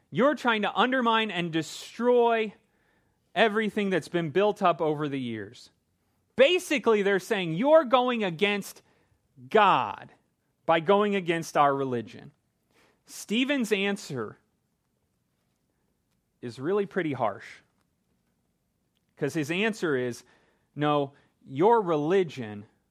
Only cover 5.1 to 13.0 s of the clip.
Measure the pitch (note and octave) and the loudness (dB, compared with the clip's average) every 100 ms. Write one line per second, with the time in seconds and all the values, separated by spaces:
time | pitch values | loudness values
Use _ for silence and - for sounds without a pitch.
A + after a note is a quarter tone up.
5.1 | C#3 A#2+ A2 G2+ - - _ _ _ _ | -6 -6 -8 -12 -16 -20 _ _ _ _
6.1 | _ _ - C#4 F4+ - C#4+ A#3 G#3+ G3 | _ _ 2 4 4 0 0 2 2 2
7.1 | F#3+ - G#3 F3 D#3+ C#4 D#4+ B3+ B3+ B3 | 0 0 -2 -2 0 4 4 6 2 2
8.1 | A#3+ G3 D#3 G3+ G3+ - - _ _ _ | 0 -2 0 -2 -2 -8 -16 _ _ _
9.1 | _ _ C#3 B2+ G#3+ G3 D3+ G#2+ - - | _ _ -20 0 4 6 4 0 -8 -16
10.1 | _ _ _ _ _ - E3 D#3+ G3+ G#3 | _ _ _ _ _ 0 2 4 2 2
11.1 | G3 E3+ E3+ D#3 D#3+ C#3+ C#3 C3+ A#2+ G#2 | -2 -2 -4 -2 2 2 2 -2 -4 -8
12.1 | A#2 C#3+ _ _ _ _ _ _ _ | -16 -20 _ _ _ _ _ _ _